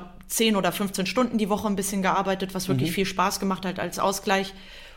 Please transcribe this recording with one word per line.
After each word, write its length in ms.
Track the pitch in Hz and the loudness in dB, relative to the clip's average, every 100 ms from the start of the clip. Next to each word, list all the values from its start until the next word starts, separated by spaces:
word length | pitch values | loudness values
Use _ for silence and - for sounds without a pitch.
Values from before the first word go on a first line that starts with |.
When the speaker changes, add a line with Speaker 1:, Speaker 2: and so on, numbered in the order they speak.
| - - - | -6 -18 -8
Speaker 1:
zehn 280 | - 226 202 | 2 4 4
oder 160 | 180 | 2
fünfzehn 340 | 165 202 196 185 | 0 -2 -2 0
Stunden 300 | - 247 233 | 2 2 2
die 120 | 202 | 0
Woche 180 | 202 208 | 0 0
ein 80 | 196 | -2
bisschen 260 | 190 196 | -2 0
gearbeitet, 500 | 190 170 190 190 190 | 2 2 2 0 -2
was 140 | 190 - | -4 0
wirklich 220 | 131 156 | 2 2
Speaker 2:
Mhm. 20 | |
Speaker 1:
viel 120 | 175 190 | 0 0
Spaß 320 | - 185 196 | 2 0 2
gemacht 260 | 196 185 190 | -2 -2 -4
hat 140 | 170 | -4
als 180 | 170 180 | -6 0
Ausgleich. 540 | 196 196 - 196 190 - - - - | 0 0 0 0 0 -8 -18 -18 -18